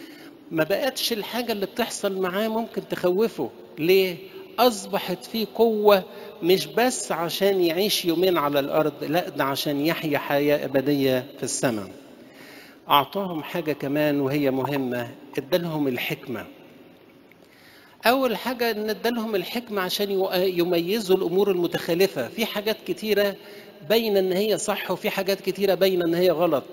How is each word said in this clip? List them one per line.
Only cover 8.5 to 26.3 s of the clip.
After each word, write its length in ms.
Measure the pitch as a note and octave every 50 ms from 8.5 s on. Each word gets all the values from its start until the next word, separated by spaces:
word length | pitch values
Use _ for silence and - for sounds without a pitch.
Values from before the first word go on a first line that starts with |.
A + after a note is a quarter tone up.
| C#3+ C#3+
الأرض، 320 | C#3 D3 D3+ D#3 D3+ D3+ C#3+ - D3
لا، 240 | C#3 D3+ F3 F3+ F#3
ده 160 | C#3+ C#3+ C#3+
عشان 420 | C3+ C#3 C3 - D#3 C#3+ C#3 C#3+
يحيا 320 | E3 D#3+ - - D#3 C#3+ C3
حياة 460 | - - D3 C#3+ D3 D3 D3 D3 C#3
أبدية 600 | C3+ C3+ C#3 B2+ C#3+ D3 C#3 C3+ C3 C3 B2+ B2 - - -
في 40 | C3+
السماء. 480 | A#2+ - - - C3 A2+ G#2 F#2+ F#2 - - - - - - - - - - - - - - - - - - - -
أعطاهم 540 | D3+ C#3+ C#3 - - G3 G3 F3+ E3+ D#3 C#3
حاجة 300 | - - F3 D#3 D#3 C#3
كمان 480 | - D3 C3+ C#3+ D3+ D3+ D3+ C#3+ C#3+
وهي 300 | C#3 C3 C#3+ D3 C#3+ C3+
مهمة، 580 | C3 C3+ C3 C#3 D3 C#3 C3 B2 B2 B2 A#2+ A#2+ - - - - - C#3+
ادالهم 500 | C3 - F#3 F3 F3 E3 D#3 D3+ C#3+ C3+
الحكمة. 580 | B2 A#2+ - - D#3 - - D3 A#2 G2+ F2+ - - - - - - - - - - - - - - - - - - _ - - - - - - - - - - - _ -
أول 300 | A3 B3+ C4+ C4 B3 G#3
حاجة 340 | - - A#3 C4 A3+ A#3 A#3
إن 200 | A3 G#3 G#3+ A3
ادالهم 440 | G#3+ F#3 - A3+ A#3+ A#3 A3 A3+ G#3+
الحكمة 460 | F#3+ - - - A#3+ A#3+ - G#3 G3+ F#3
عشان 280 | F3+ - - G#3 G3+
يو-، 200 | G3 F#3 F#3+ F#3+ F#3
يميزوا 840 | F3+ F#3 F#3+ F3+ E3+ E3+ F3+ F3 E3+ E3+ F3 G#3 A#3 G#3 F3 F#3+
الأمور 340 | F#3+ F#3 E3+ F3 F#3+ G3+ G3+
المتخالفة. 800 | F#3+ F3 F3 D#3 - D#3 - - E3 E3+ G3 F3+ - D3 A#2 A2+
في 180 | - A3 A3+
حاجات 300 | - - G#3 G3+ A3 G#3 - -
كتيرة 500 | - E3+ - G#3+ G#3+ G3+ G3+ G3+ G3+ F#3+ - - - - - - - - - D#3 C#3+
باينة 280 | G#3+ A#3 A3+ G#3+ G3 G3
إن 140 | F#3+ F#3 F3+
هي 260 | F#3 G#3+ A3 G3 D#3+
صح، 320 | - - G3 - - -
وفي 200 | F#3 E3+ - G3+
حاجات 300 | - G3 F#3+ F#3+ G3 F#3+
كتيرة 340 | - F#3+ - F#3+ G3 G3 F3+
باينة 300 | D#3 F#3+ F#3+ F#3 F3 E3+
إن 100 | E3 E3+
هي 160 | F3 F#3 F#3